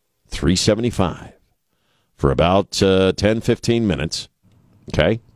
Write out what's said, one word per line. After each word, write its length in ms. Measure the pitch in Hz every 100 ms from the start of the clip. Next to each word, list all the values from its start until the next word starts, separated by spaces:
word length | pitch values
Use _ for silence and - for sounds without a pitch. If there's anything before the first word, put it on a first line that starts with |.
| _ _ _
three 260 | - 73
seventy-five, 760 | 90 - 104 117 - 87 69 - - _ _ _ _ _ _ _
for 160 | - 69
about, 500 | 65 85 98 - -
uh, 260 | 98 95 95
ten, 260 | - 101 113
fifteen 440 | 117 117 - 117 110
minutes. 400 | 67 80 - - _ _ _ _ _ -
Okay? 280 | - 80 113 -